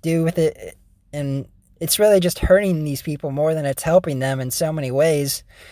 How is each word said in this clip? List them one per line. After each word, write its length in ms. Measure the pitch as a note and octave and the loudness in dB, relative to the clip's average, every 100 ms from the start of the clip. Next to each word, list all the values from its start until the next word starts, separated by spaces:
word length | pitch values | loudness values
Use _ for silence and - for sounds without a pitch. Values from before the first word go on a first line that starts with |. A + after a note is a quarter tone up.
do 200 | D#3+ E3 | -2 0
with 140 | E3 E3+ | 0 0
it. 400 | D#3+ - F#2 - _ _ _ | -2 -2 -14 -18 _ _ _
And 340 | D3 C#3 C3+ - _ _ - | -8 -4 -6 -8 _ _ -10
it's 200 | E3 - | -4 2
really 220 | G#3 G3 | 4 4
just 180 | F3 - | 2 0
hurting 460 | - F#3+ G3 D#3+ | 4 4 4 -2
these 180 | D3+ C3+ | -4 -6
people 280 | - D3 D3 | -6 -6 -6
more 220 | C#3 D#3 | -2 0
than 140 | D#3+ C#3 | 0 -4
it's 160 | C3+ | -4
helping 360 | D#3+ F3+ E3+ C3 | 2 2 2 -2
them 220 | C3+ C3 | -2 -2
in 100 | B2+ | -4
so 220 | - D#3+ | -4 -4
many 180 | D#3 C3 | -2 -2
ways 540 | C3+ D#3+ D3 C#3 - - - - | 2 2 2 0 -6 -10 -20 -20